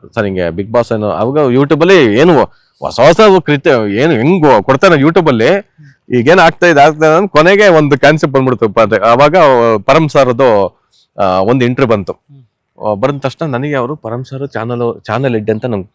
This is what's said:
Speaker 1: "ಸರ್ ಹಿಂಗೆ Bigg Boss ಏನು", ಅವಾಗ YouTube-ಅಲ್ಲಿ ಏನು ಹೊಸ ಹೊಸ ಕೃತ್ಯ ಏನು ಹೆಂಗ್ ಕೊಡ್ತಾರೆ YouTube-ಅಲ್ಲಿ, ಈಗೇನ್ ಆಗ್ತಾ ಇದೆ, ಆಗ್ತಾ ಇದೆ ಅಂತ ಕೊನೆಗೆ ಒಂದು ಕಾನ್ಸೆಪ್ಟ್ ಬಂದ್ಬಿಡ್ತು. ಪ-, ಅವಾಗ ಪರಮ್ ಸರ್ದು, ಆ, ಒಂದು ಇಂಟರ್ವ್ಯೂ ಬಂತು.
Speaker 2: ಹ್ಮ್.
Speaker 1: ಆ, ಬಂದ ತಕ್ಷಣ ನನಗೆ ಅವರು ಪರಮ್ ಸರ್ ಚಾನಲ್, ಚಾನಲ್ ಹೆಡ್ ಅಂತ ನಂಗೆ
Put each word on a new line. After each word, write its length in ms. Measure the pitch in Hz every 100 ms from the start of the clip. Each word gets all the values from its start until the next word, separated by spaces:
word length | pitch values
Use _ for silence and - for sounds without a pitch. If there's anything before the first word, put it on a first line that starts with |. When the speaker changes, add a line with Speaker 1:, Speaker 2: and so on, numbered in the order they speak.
| -
Speaker 1:
"ಸರ್ 100 | -
ಹಿಂಗೆ 240 | 104 92 87
Bigg 180 | 85 101
Boss 280 | 120 117
ಏನು", 160 | 113 104
ಅವಾಗ 260 | 82 113 147 139
YouTube-ಅಲ್ಲಿ 640 | 123 143 151 170 190 120 104
ಏನು 280 | 175 147 98 _ _ -
ಹೊಸ 200 | 71 -
ಹೊಸ 200 | 139 175 214 190
ಕೃತ್ಯ 260 | - 147 165 127 104
ಏನು 240 | 101 156
ಹೆಂಗ್ 520 | 127 135 190 151 113
ಕೊಡ್ತಾರೆ 300 | 98 131 196
YouTube-ಅಲ್ಲಿ, 760 | 156 143 175 160 117 120 196 - _ 147 _ - 123
ಈಗೇನ್ 200 | 117 185
ಆಗ್ತಾ 280 | 170 - 175
ಇದೆ, 140 | 143
ಆಗ್ತಾ 260 | 147 151 156
ಇದೆ 100 | 160
ಅಂತ 140 | 202
ಕೊನೆಗೆ 380 | 147 165 202 208
ಒಂದು 300 | 160 147 139
ಕಾನ್ಸೆಪ್ಟ್ 380 | 139 156 151 135
ಬಂದ್ಬಿಡ್ತು. 320 | 131 120 110
ಪ-, 260 | 107 104
ಅವಾಗ 420 | 104 110 120 147 180 151 127 117 110
ಪರಮ್ 300 | 98 147 156
ಸರ್ದು, 720 | 151 131 120 131 104 92 _ _ _ _ -
ಆ, 40 |
ಒಂದು 420 | 98 92 98 131
ಇಂಟರ್ವ್ಯೂ 320 | 123 123 127 107
ಬಂತು. 160 | 90
Speaker 2:
ಹ್ಮ್. 720 | - _ 139 123 _ _ - 107
Speaker 1:
ಆ, 80 |
ಬಂದ 260 | 101 127 143
ತಕ್ಷಣ 260 | 131 - 160
ನನಗೆ 280 | 120 147
ಅವರು 220 | 139 120 156
ಪರಮ್ 280 | 113 120
ಸರ್ 280 | 131 135 139
ಚಾನಲ್, 480 | - 117 120 117 -
ಚಾನಲ್ 300 | - 110 135
ಹೆಡ್ 160 | 113 107
ಅಂತ 160 | 107 127
ನಂಗೆ 240 | 104 95